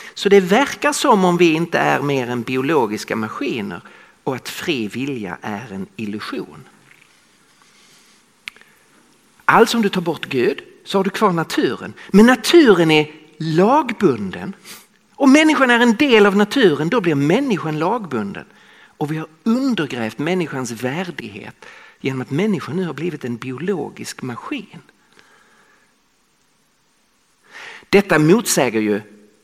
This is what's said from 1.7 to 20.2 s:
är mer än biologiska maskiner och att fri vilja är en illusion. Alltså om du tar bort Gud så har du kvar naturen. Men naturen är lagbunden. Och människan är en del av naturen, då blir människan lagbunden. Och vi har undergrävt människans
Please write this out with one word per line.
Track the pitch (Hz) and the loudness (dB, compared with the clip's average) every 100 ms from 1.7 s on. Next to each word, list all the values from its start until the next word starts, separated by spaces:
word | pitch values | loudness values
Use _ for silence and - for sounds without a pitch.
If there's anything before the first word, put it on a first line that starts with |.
| - | -2
är | 147 139 | 0 0
mer | 143 139 120 | 0 -2 -2
än | 123 | -6
biologiska | 117 131 135 160 110 104 - 110 | -4 -4 0 0 0 -4 -6 -6
maskiner | 110 - 277 139 101 85 - - - _ | -6 -8 -8 -6 -8 -10 -16 -20 -20 _
och | - 127 | -10 -8
att | - | -10
fri | - - 139 104 | -10 -6 -6 -6
vilja | 107 139 131 98 82 | -8 -8 -8 -10 -10
är | - 101 120 | -10 -10 -10
en | 95 95 - | -12 -12 -10
illusion. | 107 104 - - - 76 - _ _ _ _ _ _ _ _ _ _ _ _ _ _ _ _ _ - - - _ _ _ _ _ _ _ | -10 -10 -10 -12 -12 -16 -20 _ _ _ _ _ _ _ _ _ _ _ _ _ _ _ _ _ -20 -20 -20 _ _ _ _ _ _ _
Alltså | - 160 233 233 | 2 4 4 2
om | |
du | 202 | 0
tar | 190 | -2
bort | 170 143 - | -4 -6 -4
Gud | 131 120 285 - - | 0 0 -2 -10 -20
så | - 202 | -4 -2
har | |
du | 190 | -2
kvar | - 214 | 0 0
naturen. | 170 160 - 185 107 95 - - | 0 -2 -2 -2 -2 -10 -14 2
Men | 190 233 | 6 6
naturen | 254 - 339 269 180 165 | 6 4 6 8 6 6
är | 156 151 - - _ | 4 2 -6 -20 _
lagbunden. | 160 156 202 285 262 226 180 117 98 90 98 - - - _ _ _ | -2 2 4 4 0 0 0 0 -4 -8 -10 -12 -18 -20 _ _ _
Och | - 277 | 0 4
människan | 285 311 269 254 | 4 4 2 2
är | 240 | 4
en | 240 220 | 4 2
del | 294 220 202 | 4 6 6
av | 196 | 4
naturen, | 208 277 202 139 156 | 0 4 2 2 0
då | 247 | 0
blir | 175 | 0
människan | 143 143 202 277 175 160 151 | 0 2 0 0 -2 -4 -4
lagbunden. | 165 240 185 123 101 87 - _ _ - | -4 -4 -6 -6 -6 -10 -16 _ _ -20
Och | - _ 147 | -20 _ -8
vi | 156 | -8
har | 156 _ | -10 _
undergrävt | 226 233 269 208 139 123 110 | -2 0 0 -2 -4 -4 -6
människans | - | -4